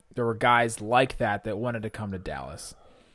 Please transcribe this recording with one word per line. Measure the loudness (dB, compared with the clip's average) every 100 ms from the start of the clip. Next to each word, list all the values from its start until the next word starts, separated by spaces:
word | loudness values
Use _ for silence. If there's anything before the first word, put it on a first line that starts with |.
| _ -4
there | -2
were |
guys | 2 6 6 4 -2
like | 2 4 4 0
that | 0 0
that | -4 -4
wanted | -4 -4
to | -8
come | -8 -8
to | -8
Dallas. | -8 -10 -10 -12 -16 -18 -20 _ _